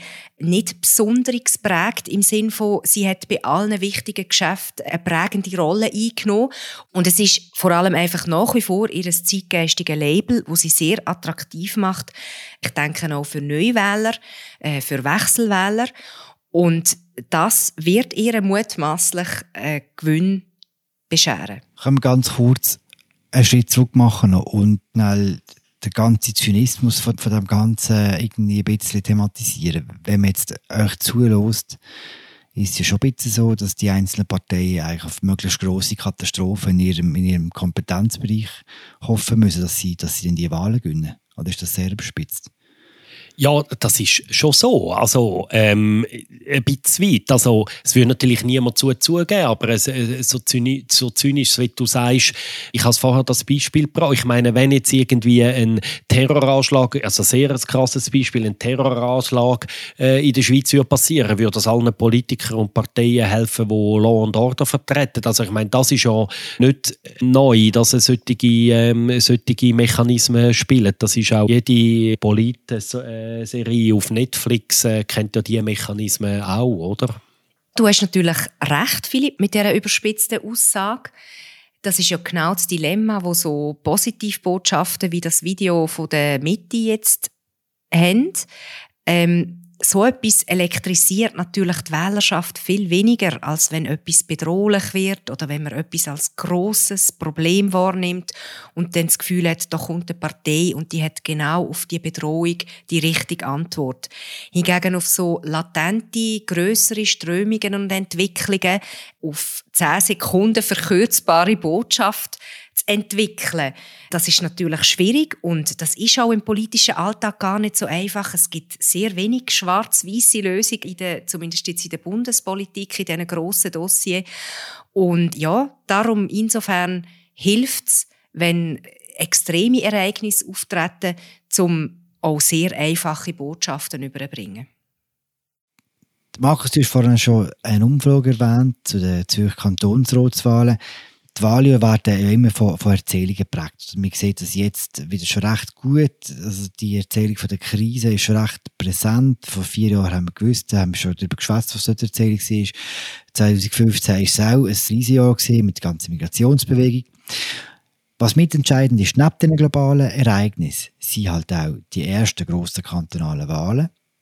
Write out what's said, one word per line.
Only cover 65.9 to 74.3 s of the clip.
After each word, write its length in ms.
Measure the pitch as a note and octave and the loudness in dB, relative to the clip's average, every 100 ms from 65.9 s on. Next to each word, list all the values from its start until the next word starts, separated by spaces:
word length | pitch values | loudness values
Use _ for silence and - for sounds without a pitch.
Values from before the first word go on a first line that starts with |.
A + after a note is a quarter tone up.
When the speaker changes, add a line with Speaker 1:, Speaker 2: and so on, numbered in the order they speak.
Speaker 3:
ist 120 | C3 | 2
ja 240 | A#2+ A2 G#2 - - - | 2 2 0 -4 -12 2
nicht 400 | B2+ C#3 - - - - | 4 4 -2 -8 -16 -2
neu, 500 | B2+ C3 C#3 A2+ G#2+ | 4 6 6 6 6
dass 220 | A#2 A2+ | 4 4
es 120 | B2+ - | 4 4
solche, 300 | B2 - A#2 | 2 0 0
ähm, 760 | A#2+ A#2 A#2 A#2 A#2 A#2 A#2+ B2 | 4 4 6 4 4 2 2 2
solche 540 | - A#2+ - A#2 B2 | 2 2 2 2 4
Mechanismen 800 | A#2 A#2+ - A#2+ A#2+ - A#2+ A#2+ | 4 2 2 2 2 2 4 4
spielen. 400 | A2+ - C3 G2+ F#2+ | 4 4 4 4 2
Das 160 | G#2+ A#2 | 0 0
ist 160 | G#2+ | 2
auch 160 | A2 G#2+ | 2 4
jede 720 | A#2+ A#2 A#2+ A#2 A2+ A2+ A2 | 2 4 4 4 4 2 0
Polit-, 540 | G#2+ G#2+ A#2 A#2+ - | 2 2 2 -2 -8
äh, 600 | A2+ - B2+ B2 A2+ A2+ A#2 A2+ | -8 -8 -10 -10 -12 -10 -10 -8
Serie 500 | B2 A2+ A#2 A2 G#2+ | -6 -2 2 4 4
auf 160 | - | 2
Netflix, 720 | A2+ B2+ | -2 -2